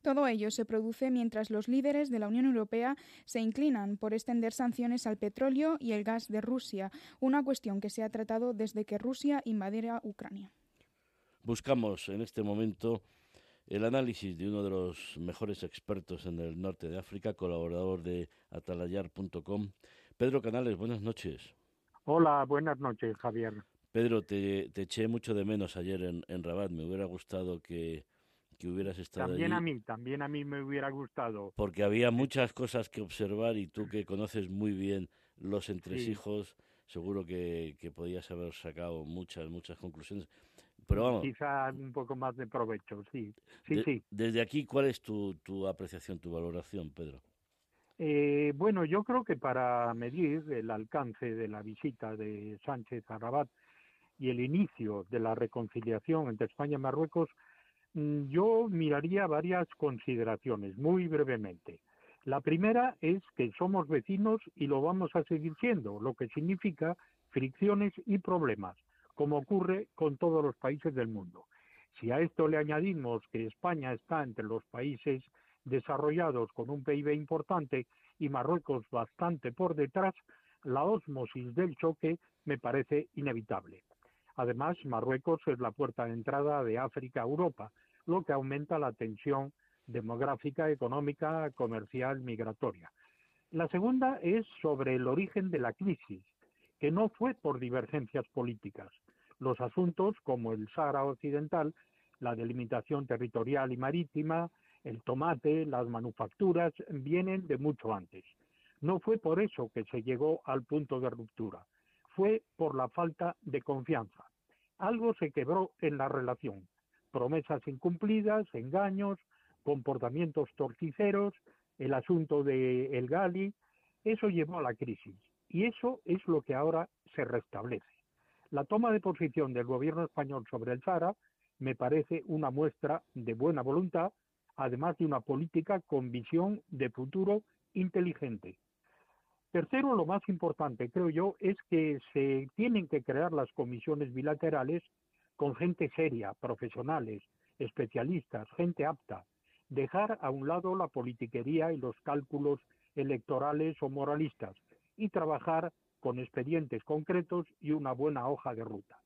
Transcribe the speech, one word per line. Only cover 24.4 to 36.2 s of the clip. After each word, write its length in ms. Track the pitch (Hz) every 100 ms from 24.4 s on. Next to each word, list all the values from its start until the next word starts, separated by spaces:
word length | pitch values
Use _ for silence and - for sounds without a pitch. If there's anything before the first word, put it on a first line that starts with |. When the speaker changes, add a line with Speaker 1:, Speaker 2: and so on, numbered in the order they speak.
| 98 98 85
Speaker 2:
te 100 | -
eché 240 | 95 - 110
mucho 260 | 117 -
de 100 | 104 101
menos 320 | 107 95 95
ayer 240 | 90 95
en, 200 | 90 85 -
en 160 | 90
Rabat. 260 | 85 87 98
Me 160 | 85 80
hubiera 200 | 95 98
gustado 540 | 90 - 95 90 87
que, 460 | - 85 82 80 - _ _ _ _ _
que 80 | 87
hubieras 300 | 90 98 90
estado 280 | 87 - 131
Speaker 3:
También 220 | - 170
Speaker 2:
allí. 40 | 175
Speaker 3:
a 40 |
mí, 180 | 170 131
también 400 | - 117 123 139
a 60 | 143
mí 180 | 147 143
me 160 | 143
hubiera 280 | 139 139 139
gustado. 640 | 139 135 - 120 107 98 -
Speaker 2:
Porque 280 | 104 90
había 280 | 104 107 120
muchas 420 | 120 135 135 123
cosas 360 | - 123 123 107
que 120 | -
observar 560 | 98 - 104 104 113 110
y 100 | 92
tú 200 | 104 104
que 180 | 107 98
conoces 440 | 98 107 110 92
muy 220 | 98 104
bien 360 | 98 98 98 90 _ _ _
los 320 | 85 101 95
entresijos, 800 | 92 87 127 117 104